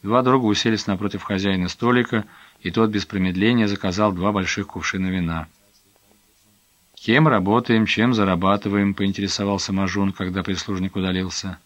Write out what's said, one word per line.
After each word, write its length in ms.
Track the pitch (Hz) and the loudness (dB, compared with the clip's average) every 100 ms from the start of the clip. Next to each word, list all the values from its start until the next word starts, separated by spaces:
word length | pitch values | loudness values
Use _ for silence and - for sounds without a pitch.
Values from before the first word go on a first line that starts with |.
Два 200 | 98 123 | 2 2
друга 240 | 127 131 113 | 4 4 4
уселись 400 | 101 117 110 - | 2 0 -2 -2
напротив 360 | 92 101 95 | -2 -4 -6
хозяина 460 | - 98 98 95 90 | -4 -2 0 0 -2
столика, 560 | - 120 123 117 113 104 - - _ | -2 2 2 2 -2 -4 -16 -20 _
и 100 | 92 | -4
тот 200 | 101 113 | 0 2
без 160 | 104 - | 0 -4
промедления 600 | 101 92 90 107 120 104 | -2 0 2 2 4 2
заказал 460 | 101 98 90 107 | 0 -2 0 0
два 200 | 90 98 | 2 -2
больших 360 | 101 90 - 98 | 0 -2 -4 -6
кувшина 400 | 95 - 98 92 | -6 -6 -4 -2
вина. 400 | 92 85 82 82 _ _ _ _ _ _ _ _ _ _ _ _ _ _ | -2 -2 -4 -8 _ _ _ _ _ _ _ _ _ _ _ _ _ _
«Кем 320 | - - 123 156 | -10 2 4 6
работаем, 600 | 110 92 113 120 113 104 | 4 2 0 2 2 2
чем 280 | - 120 | 2 2
зарабатываем?» — 800 | 113 98 87 95 101 104 101 101 | 2 2 2 2 0 0 0 0
поинтересовался 760 | 98 98 98 98 - 101 98 - | 0 -2 -2 -4 -4 -2 -4 -2
Мажун, 400 | 95 95 95 98 | -2 -2 0 -2
когда 300 | 92 92 92 | -2 -6 -4
прислужник 520 | 95 90 - 95 95 | -4 -6 -4 -4 -4
удалился. 640 | 95 92 92 92 - 98 87 | -2 -2 -2 -4 -6 -10 -12